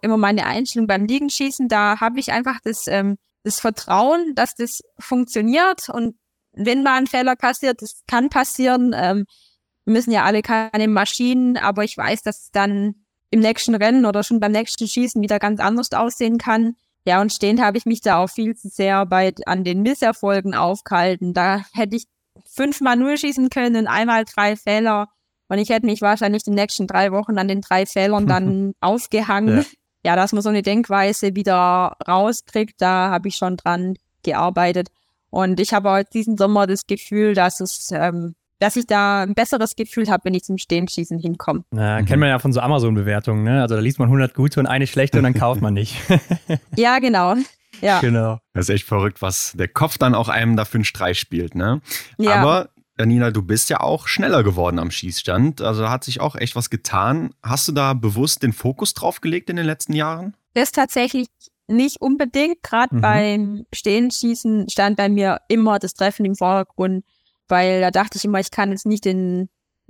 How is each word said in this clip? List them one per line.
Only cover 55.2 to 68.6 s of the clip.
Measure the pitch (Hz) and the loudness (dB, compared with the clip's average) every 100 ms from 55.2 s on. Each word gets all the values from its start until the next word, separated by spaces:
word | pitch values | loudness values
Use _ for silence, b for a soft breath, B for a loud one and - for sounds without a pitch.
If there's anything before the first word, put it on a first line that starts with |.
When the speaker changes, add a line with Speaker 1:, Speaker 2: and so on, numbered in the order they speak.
| - 92 143 151 | -2 0 0 0
Speaker 3:
Also | 113 110 | -4 -2
da | 110 | -2
hat | 127 | -4
sich | - 123 | -6 -6
auch | 147 - | -6 -4
echt | - 123 | -6 -6
was | 117 | -6
getan. | 113 - 92 107 156 - - | -6 -4 -2 0 0 -4 -8
Hast | 113 143 - | -6 -4 -2
du | |
da | 147 135 | 0 0
bewusst | 127 110 101 147 - | 0 0 0 -2 0
den | 127 | -2
Fokus | - 120 135 - | -2 -2 -2 -4
drauf | - - - | -4 -6 -4
gelegt | 165 175 - | -4 -4 -4
in | 175 | -4
den | |
letzten | 156 156 - | -2 -4 -4
Jahren? | 151 156 165 190 - _ | -2 -2 -6 -10 -14 _
Speaker 1:
Das | 233 277 | -2 0
tatsächlich | - - 254 240 262 247 _ _ _ - | 0 0 0 -2 -2 -6 _ _ _ -2
nicht | 226 277 - | 2 2 0
unbedingt. | 262 277 269 277 311 349 | -2 0 0 0 0 -2
Gerade | - 226 240 117 | -4 0 0 2
Speaker 2:
Mhm. | |
Speaker 1:
beim | 214 208 208 208 208 208 - | 4 4 4 0 -2 -6 -10
Stehenschießen | - 196 214 240 - 233 233 226 214 190 | -6 0 2 2 0 -2 0 0 0 0
stand | - 202 202 | 0 0 2
bei | 202 | 2
mir | 202 190 - - | 2 2 0 0
immer | 226 220 202 | 2 2 2
das | 185 | -2
Treffen | - 196 - 196 | -2 -2 0 -2
im | 202 | 0
Vordergrund, | 185 190 190 - 185 185 - _ _ _ - | 0 0 -2 -4 -2 -2 -8 _ _ _ -2
weil | 180 185 185 | 2 2 2
da | 180 | 2
dachte | 185 214 - | 2 -2 -2
ich | |
immer, | 208 196 | -2 0
ich | 190 | -2
kann | - | -2